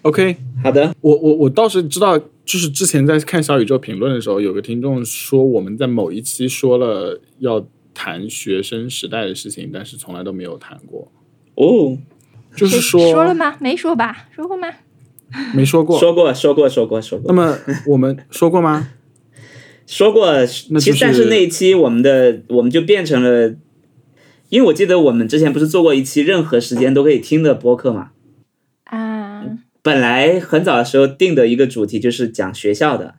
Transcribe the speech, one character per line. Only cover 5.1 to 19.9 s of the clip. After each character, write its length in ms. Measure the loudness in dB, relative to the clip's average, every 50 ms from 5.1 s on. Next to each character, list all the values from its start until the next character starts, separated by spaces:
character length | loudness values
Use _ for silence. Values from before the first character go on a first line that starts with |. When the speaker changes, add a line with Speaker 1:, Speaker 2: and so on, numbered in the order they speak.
| -10 -12 -6 0 0 2 2
Speaker 1:
我 180 | 2 0 -2
们 160 | -4 -4 -6
在 100 | -6 -4
某 240 | -2 -2 -2 -2 -4
一 100 | -6 -8
期 260 | -10 -10 -8 -6 -6
说 300 | -6 -4 -2 0 2 2
了 440 | 2 0 -2 -2 -4 -6 -8 -10 -12 _ _ _ _
要 260 | -4 -2 -2 -2 -4 -8 _ _ _ _ _
谈 360 | -14 -12 -12 -10 -10 -12 -12
学 320 | -12 -12 -6 -4 -4 -4
生 280 | -4 -6 -10 -10 -10 -10
时 180 | -10 -10 -10
代 180 | -8 -8 -6 -6
的 100 | -6 -8
事 140 | -10 -12 -14
情， 200 | -14 -14 -14 -14
但 140 | -14 -14 -16
是 100 | -16 -18
从 180 | -20 -18 -16 -14
来 100 | -12 -12
都 100 | -10 -10
没 100 | -10 -12
有 140 | -12 -14
谈 200 | -16 -18 -20 -20 -20 -20
过。 240 | -18 -18 -18 -18 _ _ _ _ _ _ _ _ _ _
Speaker 2:
哦。 420 | 2 4 4 4 4 2 0 -2 -8 -12 _ _ _ _ _ _ -20 -20 _ -4
Speaker 1:
就 120 | 0 0
是 140 | 2 2 2
说 180 | 0 2 4 4
Speaker 3:
谁 120 | 6 6 6
说 100 | 4 4
了 100 | 2 2
吗？ 220 | 0 -2 -4 -4 -4
没 160 | -4 -4 -4
说 180 | -2 -2 -2 -2
吧？ 320 | -2 -2 -4 -6 -14 -20 _ _
说 100 | -12 -10
过 120 | -8 -8
吗？ 100 | -8 -10 -12 -14 _ _ _ _ _ -20 _ _ -20 _ _ -12 -12 -10 -4 0
Speaker 1:
没 100 | 0 2
说 200 | 4 4 2 2
过。 140 | 2 2 4
Speaker 2:
说 140 | 4 4 4
过， 200 | 4 2 2 2
说 200 | 0 0 2 2
过， 140 | 4 2
说 200 | 2 2 0 -2
过， 140 | -2 -2 -6
说 180 | -6 -8 -10 -8
过。 120 | -2 2
Speaker 1:
那 20 | 2
么 240 | 2 2 2 -2 -4 -6 -8 -8 -6 -2
我 80 | 0 0
们 220 | 2 2 0 -2 -6 -12 _
说 200 | -2 0 0 2
过 100 | 2 2
吗？ 280 | 0 0 -2 -2 -6 -10 -12 _ _ _ _ _ _ _ _ -20 -20 -20 -20 -20 -20 -20 -20 _ _
Speaker 2:
说 240 | -16